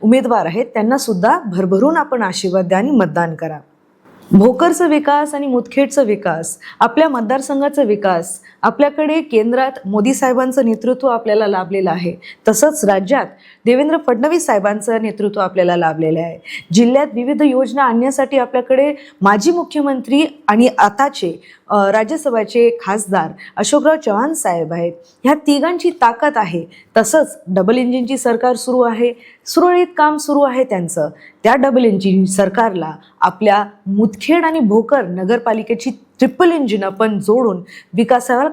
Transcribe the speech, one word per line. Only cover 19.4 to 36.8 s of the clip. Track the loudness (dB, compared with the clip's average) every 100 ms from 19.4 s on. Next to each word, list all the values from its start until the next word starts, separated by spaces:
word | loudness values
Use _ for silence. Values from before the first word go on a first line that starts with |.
| 2
मुख्यमंत्री | 0 -2 -4 -2 -4 0 0 0 -4 -2
आणि | 2 4 4
आताचे, | 0 2 -2 -2 -6 -8 -14 -18 -2
अ, | 0 2
राज्यसभेचे | 2 0 -2 -2 -2 -2 2 2 0 -4
खासदार | -6 -2 -2 -2 -8 -14 -6
अशोकराव | 0 2 2 0
चव्हाण | 0 -2 -2
साहेब | -4 -4 -4 -4
आहेत. | -4 -4 -6 -18 _
ह्या | 0
तिघांची | 0 0 0 0 -2 -2
ताकद | 0 0 0 -2 -2
आहे. | -4 -4 -10 -16 _ 0
तसंच | 2 2 0 -4 -4
डबल | -2 0 0
इंजिनची | 0 -2 -2 -2
सरकार | -2 0 0 -2
सुरू | -2 0
आहे, | 0 0 -2 -4 -16 -20 -4
सुरळीत | 2 2 2 0 0
काम | 0 0
सुरू | 0 2
आहे | 2 0
त्यांचं. | -2 -2 -4 -4 -6 -6 -20 _
त्या | 2
डबल | 4 2 4
इंजिन | 2 2 2 2
सरकारला | 2 2 0 0 -2 -2 -8 -12 _ -2
आपल्या | -2 0 2 2 0 -8 -4
मुदखेड | 0 0 0 0 0
आणि | 2 0
भोकर | 2 2 2 0
नगरपालिकेची | -2 -4 -2 -2 -2 -4 -4 -6 -6 -10 _ 0
ट्रिपल | 0 2 2
इंजिन | 2 -2 -2